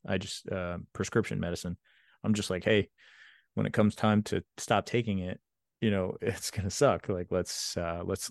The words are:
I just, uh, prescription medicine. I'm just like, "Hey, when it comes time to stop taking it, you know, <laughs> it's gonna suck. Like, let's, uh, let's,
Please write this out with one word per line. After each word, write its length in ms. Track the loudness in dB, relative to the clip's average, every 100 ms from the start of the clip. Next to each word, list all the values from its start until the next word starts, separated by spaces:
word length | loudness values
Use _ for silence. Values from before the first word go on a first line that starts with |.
| -4
I 120 | -4
just, 280 | -4 -10 -8
uh, 260 | -6 -4 -6 -8
prescription 460 | -6 -2 0 0 -2
medicine. 380 | -4 -4 -6 -10 _ _ _ _
I'm 120 | 0 0
just 160 | 0
like, 120 | 0
"Hey, 260 | 4 4 4 _ _ -20 -20 _ _ -2
when 100 | 0
it 80 |
comes 220 | 4 4 4
time 260 | 4 4
to 200 | 2 -2 -4 -6
stop 280 | 2 2 2
taking 340 | 0 0 -2
it, 200 | -4 -8 _ _ _ -2
you 80 | 0
know, 260 | 2 0 -2
<laughs> 40 |
it's 300 | -4 -4 -6
gonna 180 | -4 -4
suck. 400 | 2 4 4 0
Like, 180 | -4 -2
let's, 440 | -2 -2 -4 -6 -4
uh, 280 | -4 -4 -4
let's, 240 | -4 -4